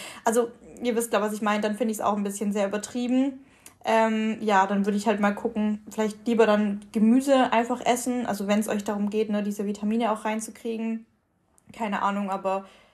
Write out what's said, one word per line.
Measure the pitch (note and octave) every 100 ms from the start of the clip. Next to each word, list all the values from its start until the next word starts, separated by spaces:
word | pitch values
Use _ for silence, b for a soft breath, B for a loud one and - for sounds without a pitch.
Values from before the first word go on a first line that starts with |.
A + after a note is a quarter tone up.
| B B -
Also, | A3+ A#3 - - -
ihr | A#3+ A#3
wisst, | A#3
glaub, | G#3+
was | G#3
ich | G#3
meine, | G#3 G#3+
dann | G#3+ G#3
finde | A3+
ich's | G#3
auch | - G3+
ein |
bisschen | G3+ G3 G#3
sehr | G#3 G3
übertrieben. | G#3 - B3 A#3+ B3+ C4+ C4+ B B B B
Ähm, | - A3+ A3+ A3 A3 A3
ja, | G#3+ G3 G3
dann | G3+ G3+
würde | G#3
ich | G#3+
halt | G3+
mal | G#3
gucken, | G#3 A3+ G#3+ G#3+ G#3+ -
vielleicht | - A3 G#3+ -
lieber | A3+ G#3+
dann | G#3 G#3 G3+ -
Gemüse | A3+ A3 B3+ C4+ C4+ A#3+
einfach | A3+ A#3+ B3
essen, | - A#3+ B3+ B3 A#3+
also | G3+ G3+
wenn's | G#3 G#3+
euch | G#3
darum | G3+ G#3 G#3
geht, | G#3+ A3
ne, | G#3
diese | G#3 G3+ G3+
Vitamine | G#3 G#3 A3+ A3+
auch | G#3+
reinzukriegen. | A3 A3 A3 - A#3 A3 A3+ A3+ - _ _ _ _ _ -
Keine | - A3 G3+
Ahnung, | G3 G3+ G3+
aber | F#3+ F#3+ F#3+ G3 B B